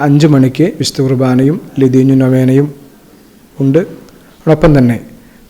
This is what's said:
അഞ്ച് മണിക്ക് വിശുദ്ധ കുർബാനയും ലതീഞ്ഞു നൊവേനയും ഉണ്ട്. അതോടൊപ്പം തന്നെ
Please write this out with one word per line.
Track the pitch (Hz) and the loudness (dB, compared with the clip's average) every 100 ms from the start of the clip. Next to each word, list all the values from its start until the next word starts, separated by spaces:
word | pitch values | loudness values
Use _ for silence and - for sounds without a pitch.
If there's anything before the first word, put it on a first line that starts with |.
| 143 | 0
അഞ്ച് | 143 156 | 2 2
മണിക്ക് | 139 131 127 175 269 | 2 0 0 -4 -4
വിശുദ്ധ | 131 - 131 | -8 -4 -2
കുർബാനയും | 131 131 127 135 175 - - | -2 0 0 0 -2 -8 -2
ലതീഞ്ഞു | 135 131 131 131 | 0 2 2 2
നൊവേനയും | 131 131 127 135 147 - - _ _ _ _ _ _ - | 2 0 2 0 -2 -8 -20 _ _ _ _ _ _ -4
ഉണ്ട്. | 139 151 202 - - - - _ | -2 -2 -4 -14 -20 -20 -20 _
അതോടൊപ്പം | 160 156 165 139 | -2 0 2 2
തന്നെ | 123 117 - - - - | 0 -2 -10 -20 -20 -20